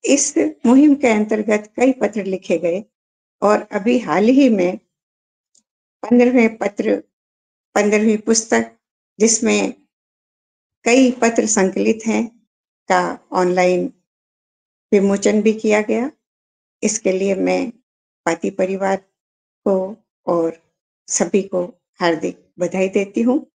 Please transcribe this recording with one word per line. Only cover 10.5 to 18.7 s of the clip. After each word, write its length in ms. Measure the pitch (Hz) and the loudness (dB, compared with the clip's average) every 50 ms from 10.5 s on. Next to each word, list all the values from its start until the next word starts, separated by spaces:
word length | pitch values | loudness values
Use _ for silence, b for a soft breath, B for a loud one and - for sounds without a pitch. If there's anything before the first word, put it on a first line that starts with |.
| _ _ _ _ _ _ _ | _ _ _ _ _ _ _
कई 280 | 233 240 262 262 247 | 2 4 4 4 2
पत्र 340 | - - - 226 226 - 214 | 2 0 0 0 0 0 -2
संकलित 520 | 214 - 220 185 190 190 - 202 220 220 220 - | 0 0 0 0 0 0 -2 -2 -2 -2 -2 -4
हैं, 420 | 226 208 214 233 226 _ _ _ _ _ _ _ _ _ _ _ _ | -4 -2 -2 -4 -6 _ _ _ _ _ _ _ _ _ _ _ _
का 400 | 190 180 180 170 175 - _ _ | 0 0 0 -2 -8 -10 _ _
ऑनलाइन 600 | - 190 180 180 180 185 180 180 180 180 180 180 _ _ _ _ _ _ _ _ _ _ _ _ _ _ _ _ _ _ _ _ | -2 0 0 2 2 2 2 2 2 0 -2 -6 _ _ _ _ _ _ _ _ _ _ _ _ _ _ _ _ _ _ _ _
विमोचन 500 | - 202 190 196 196 196 - 208 208 214 | 0 2 2 2 0 0 0 0 0 2
भी 100 | 196 220 | 2 2
किया 300 | 214 220 - 214 208 208 | 0 0 -2 0 0 0
गया। 280 | 208 214 220 226 240 302 _ _ _ _ _ _ _ _ _ _ _ _ _ _ | 0 -2 -4 -4 -4 -6 _ _ _ _ _ _ _ _ _ _ _ _ _ _
इसके 300 | - 220 - - _ 190 | -4 -4 -4 -2 _ -2
लिए 220 | 185 185 196 196 196 | -2 -2 -2 -2 -2
मैं 360 | 185 185 180 185 180 180 - - _ _ _ _ _ _ _ _ _ _ | -2 -2 -2 -2 -2 -4 -6 -10 _ _ _ _ _ _ _ _ _ _
पाती 240 | 165 165 170 - 196 | -6 -6 -4 -6 -8
परिवार 460 | 196 - 190 185 | -2 -2 -4 -4